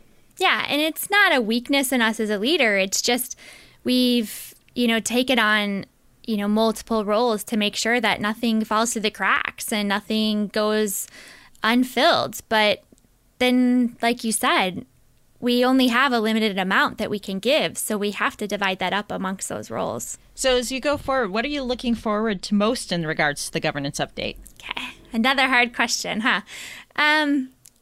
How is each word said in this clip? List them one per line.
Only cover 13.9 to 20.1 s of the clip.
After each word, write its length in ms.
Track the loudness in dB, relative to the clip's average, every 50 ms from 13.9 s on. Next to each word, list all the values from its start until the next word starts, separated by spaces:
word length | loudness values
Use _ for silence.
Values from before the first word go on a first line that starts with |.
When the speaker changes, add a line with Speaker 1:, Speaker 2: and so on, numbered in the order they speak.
| -2 -2 -2
Speaker 1:
like 220 | -2 -2 -2 -2
you 80 | -4 -2
said, 540 | 0 0 2 2 2 2 0 -2 -6 -10 -14 _ _ _ _ _ _ _ _ _ _
we 240 | -2 0 2 4 4
only 240 | 4 4 4 4 4
have 240 | 4 4 4 4 2
a 80 | 2
limited 360 | 2 2 2 2 0 0 0
amount 420 | -2 0 2 2 2 2 0 -2 -4
that 120 | -4 -4
we 80 | -4 -6
can 220 | -6 -6 -8 -4
give, 360 | 0 0 2 2 0 -2 -4
so 220 | -6 -6 -4 -4 -2
we 140 | -2 -4 -4
have 240 | -2 -4 -4 -4
to 100 | -4 -6
divide 320 | -6 -4 -2 -2 -2 -2 -2
that 140 | -2 -2 -2
up 180 | -2 -4 -4
amongst 380 | -6 -6 -4 -6 -6 -6 -8 -8
those 240 | -8 -8 -8 -6 -6
roles. 440 | -4 -4 -4 -4 -6 -8 -10